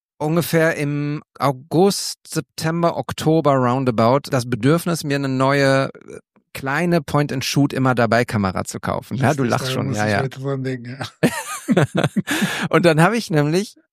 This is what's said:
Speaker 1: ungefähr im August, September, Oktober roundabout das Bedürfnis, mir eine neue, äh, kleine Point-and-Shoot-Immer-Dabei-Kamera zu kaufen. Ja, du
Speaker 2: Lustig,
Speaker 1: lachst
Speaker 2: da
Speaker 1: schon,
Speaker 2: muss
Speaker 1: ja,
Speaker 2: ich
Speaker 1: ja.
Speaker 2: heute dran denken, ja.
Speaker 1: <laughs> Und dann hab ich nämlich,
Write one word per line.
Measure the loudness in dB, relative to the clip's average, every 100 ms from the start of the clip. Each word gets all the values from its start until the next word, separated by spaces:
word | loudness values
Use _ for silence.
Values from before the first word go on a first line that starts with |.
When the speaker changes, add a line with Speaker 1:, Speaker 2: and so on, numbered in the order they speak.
| _ -8
Speaker 1:
ungefähr | -2 0 2 2 2 0
im | -2 -2 -4 -6 -10 -6
August, | -4 -4 -2 2 2 2 -6 -10 -10
September, | -8 -8 -6 -4 0 0 -2
Oktober | -6 -4 2 2 4
roundabout | 4 2 2 0 2 4 4 0
das | -4 -2
Bedürfnis, | 0 2 2 0 -4
mir | -2 -2
eine | -2
neue, | 0 2 4 4 2 0
äh, | -6 -18 -18 -20 _ _
kleine | -10 -6 -2 0 0
Point-and-Shoot-Immer-Dabei-Kamera | 0 -2 0 -2 -2 2 2 2 2 2 4 2 2 0 0 -2 -6
zu | -8
kaufen. | -6 -6 -4 -2
Ja, | 0
du | 0
Speaker 2:
Lustig, | 0
Speaker 1:
lachst | -2 -2
Speaker 2:
da |
Speaker 1:
schon, | -4 -2
Speaker 2:
muss | -2
Speaker 1:
ja, | 0
Speaker 2:
ich |
Speaker 1:
ja. | 0
Speaker 2:
heute | -2 -6
dran | -6 -6
denken, | -6 -8 -10 -12
ja. | -12 -2 -2 -2 -8 -8 -2
Speaker 1:
<laughs> | 2 2 0 -2 -2 -4 -2 -2 -2 -2
Und | 2 4
dann | 4
hab | 4
ich | 2 0
nämlich, | 0 2 0 -4 -10 _